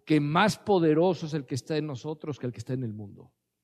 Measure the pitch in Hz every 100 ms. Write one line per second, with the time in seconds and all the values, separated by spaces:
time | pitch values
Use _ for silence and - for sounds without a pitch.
0 | - 156 147 165 208 - - 190 165 151
1 | 185 175 160 151 131 131 - 156 151 123
2 | 151 156 160 135 123 117 113 131 120 107
3 | 101 90 90 _ _ _